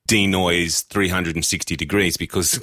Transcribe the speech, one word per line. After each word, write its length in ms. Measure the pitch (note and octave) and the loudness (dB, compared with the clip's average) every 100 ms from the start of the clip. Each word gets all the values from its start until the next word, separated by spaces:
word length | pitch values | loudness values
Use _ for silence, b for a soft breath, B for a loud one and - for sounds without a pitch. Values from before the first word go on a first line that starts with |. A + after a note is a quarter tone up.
| - | 0
denoise 760 | A2 G2 F#2 F2+ F2 E2+ - | 2 2 2 2 2 0 -2
three 260 | - G#2 F#2+ | -4 -2 0
hundred 280 | F#2 E2+ D#2+ | 0 -2 -2
and 80 | |
sixty 320 | - F2+ - E2 | -2 -4 -4 -6
degrees 400 | D#2 G2+ F#2 - | 0 2 2 0
because 420 | - F#2+ E2+ - | -4 -2 0 0